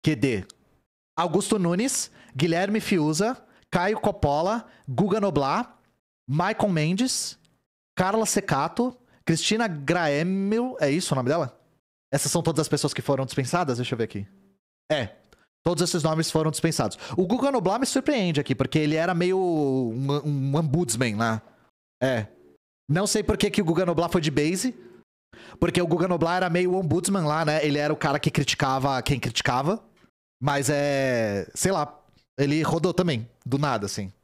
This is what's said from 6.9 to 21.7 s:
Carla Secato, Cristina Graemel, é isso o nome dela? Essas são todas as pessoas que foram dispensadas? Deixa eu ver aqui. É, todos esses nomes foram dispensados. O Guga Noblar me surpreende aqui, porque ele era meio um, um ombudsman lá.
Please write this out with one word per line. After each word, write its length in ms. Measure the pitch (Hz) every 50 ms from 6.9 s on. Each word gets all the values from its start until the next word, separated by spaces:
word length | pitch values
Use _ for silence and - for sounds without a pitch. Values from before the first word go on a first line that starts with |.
| 185 196 247 254 - - - - - _ _ _ _ _ _ _ _ _ _ _ _
Carla 300 | - 185 185 202 226 220
Secato, 720 | - - 208 196 - 156 135 147 170 - - 240 254 247 _ _ _ _ _ _
Cristina 420 | - 165 160 - - 208 220 240 214
Graemel, 1080 | 165 147 139 135 170 180 170 151 143 143 160 180 190 196 196 202 214 226 240 254 254 -
é 100 | 156 143
isso 220 | 139 175 - -
o 40 | 151
nome 120 | 131 123 123
dela? 320 | 151 175 147 127 - _ _ _ _ _ _ _ _ _ _ _
Essas 220 | - 143 - 139
são 100 | - 175
todas 180 | 160 170 160 143
as 80 | 156 -
pessoas 260 | - 143 - 143 -
que 80 | -
foram 240 | 123 - 190 131 135
dispensadas? 500 | 127 - - 131 123 - 175 180 139 123
Deixa 160 | 117 123 -
eu 60 | 127 113
ver 60 | 113
aqui. 220 | 104 - 101 98 - - _ _ _ _ _ _ _ _ _ _ _
É, 220 | 156 143 120 98 - _ _ _ - _ _ _ _ _
todos 220 | _ 165 175 151 180
esses 180 | 170 - 175
nomes 300 | 143 160 156 160 160 -
foram 180 | - 160 156 156
dispensados. 480 | 151 - - 165 156 - - - - - - - 123
O 80 | - 190
Guga 280 | 175 226 247 254 277
Noblar 260 | 277 240 175 185 202 240
me 80 | 269
surpreende 540 | - - 269 262 - 302 247 190 175 160 147
aqui, 160 | 143 - 135
porque 200 | - 135 - -
ele 200 | 156 151 147 156
era 180 | 160 165 180 185
meio 240 | 165 175 180 185 190
um, 720 | 190 180 165 156 147 139 131 131 127 117 113 123 135 139 143 147 143
um 300 | 151 143 139 131 139 139
ombudsman 580 | 156 165 147 123 170 180 175 107 113 131 117 104
lá. 260 | 104 117 113 113 110 - - _ _ _ _